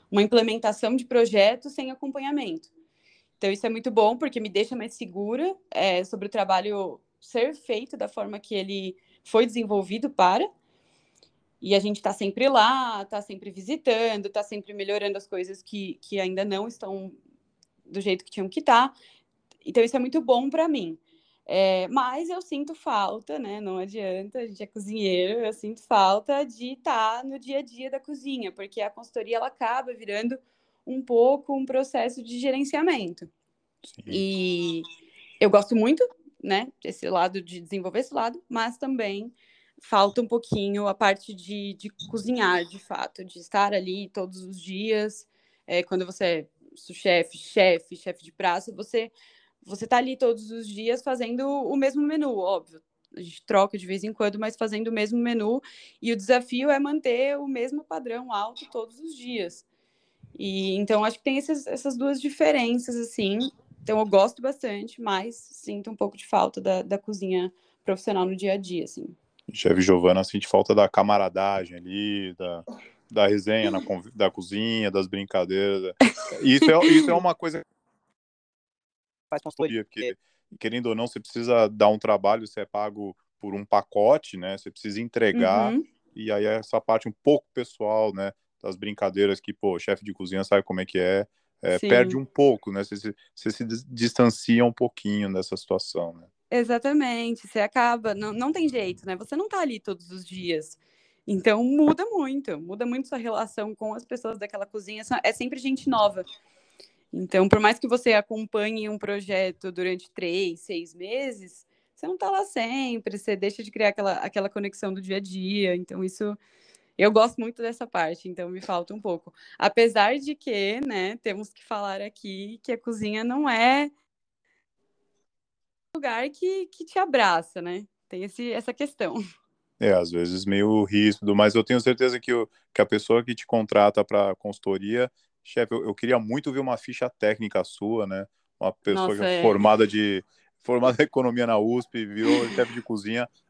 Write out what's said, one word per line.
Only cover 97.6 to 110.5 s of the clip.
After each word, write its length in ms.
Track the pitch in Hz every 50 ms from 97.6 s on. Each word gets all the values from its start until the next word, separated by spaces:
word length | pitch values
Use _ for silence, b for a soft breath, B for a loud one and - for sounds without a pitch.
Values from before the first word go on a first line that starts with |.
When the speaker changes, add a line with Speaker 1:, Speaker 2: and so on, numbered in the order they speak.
Speaker 1:
acaba, 520 | 202 214 - 262 240 240 240 233 220 220 202
não, 200 | 202 214 214 208
não 180 | 226 247 294
tem 160 | 320 381 320
jeito, 380 | 294 247 233 196 185 180 - -
né? 100 | 196 185
Você 220 | 185 226 - 285
não 100 | 302 403
tá 140 | 415 415 381
ali 180 | 339 277 233 208
todos 320 | - 214 190 175 175 170
os 160 | 185 185 180
dias. 500 | - 185 185 180 175 165 156 156 - - _ _ _ _ _ _ _ _ _ _
Então, 380 | - 202 185 175 226 208 220 240
muda 420 | 254 277 294 302 294 311 - 392
muito, 520 | 466 453 370 285 262 269 277 269 226 165 147
muda 260 | 165 175 196 208 240
muito 220 | 240 247 262 262
sua 100 | - 285
relação 560 | 247 226 233 220 208 220 208 - 226 208 220 208
com 200 | - 220 214 214
as 100 | 240 247
pessoas 340 | - 262 247 247 226 220
daquela 280 | 202 208 202 - 196 202
cozinha, 380 | - - 214 190 196 214 214 220
são, 140 | - 247 - -
é 80 | -
sempre 260 | 220 - 247 247 269 262
gente 300 | 240 269 262 262 - 277
nova. 360 | 247 220 208 208 196 190 185 - - - b b b b b b b b b b b b b b -
Então, 340 | - 185 175 - 185 190
por 120 | 196 - 214
mais 200 | 208 214 240 -
que 80 | -
você 260 | 233 240 247 - 240 220
acompanhe 760 | 208 208 - 226 220 220 208 - 214 208 214 220 220 214 214
um 80 | 214
projeto 720 | 208 - 208 202 202 190 180 196 185 190 185 180 - - 185
durante 400 | 175 180 180 185 185 185 - _
três, 480 | _ - 185 170 175 190 196 175